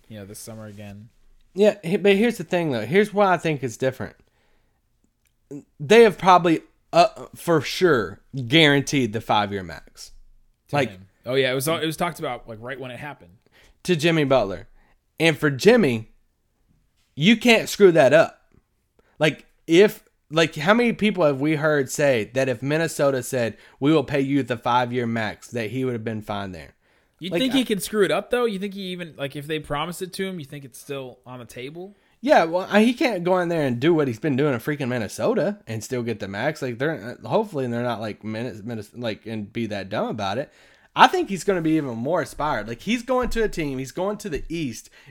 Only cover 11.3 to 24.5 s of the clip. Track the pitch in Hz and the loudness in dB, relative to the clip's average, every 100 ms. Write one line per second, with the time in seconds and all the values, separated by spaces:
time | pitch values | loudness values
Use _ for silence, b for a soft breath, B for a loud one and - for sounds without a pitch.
11.3 | 135 131 135 139 165 160 151 175 156 151 | 0 0 0 -2 -2 -4 -4 -6 -4 -8
12.3 | 120 - 110 120 131 127 120 147 143 87 | -8 -12 -14 -14 -12 -12 -12 -14 -16 -20
13.3 | 98 _ b b b - 170 165 165 139 | _ _ b b b -2 0 2 2 4
14.3 | 135 98 87 - _ _ _ _ - 160 | 4 2 -4 -12 _ _ _ _ 0 0
15.3 | 151 151 131 190 247 156 113 110 _ _ | 2 0 4 6 6 4 0 -6 _ _
16.3 | _ _ _ _ _ _ _ _ - 170 | _ _ _ _ _ _ _ _ 0 2
17.3 | 233 240 220 - - 196 160 131 151 139 | 4 4 4 2 6 6 8 6 6 4
18.3 | - _ _ _ _ _ _ _ _ 156 | -2 _ _ _ _ _ _ _ _ -2
19.3 | - _ _ - 165 208 - _ _ _ | -2 _ _ 2 6 6 4 _ _ _
20.3 | 156 165 156 151 226 240 180 208 180 151 | 0 0 0 2 4 4 2 0 2 2
21.3 | 135 151 151 156 147 123 - 143 123 101 | 2 0 0 2 0 0 0 2 2 0
22.3 | 135 131 117 135 151 160 - 143 135 117 | -2 -2 -2 -2 -2 -2 0 0 0 -2
23.3 | 127 113 - b b 139 156 127 147 139 | -4 -4 -6 b b 2 2 2 -2 0
24.3 | 139 123 | -2 -2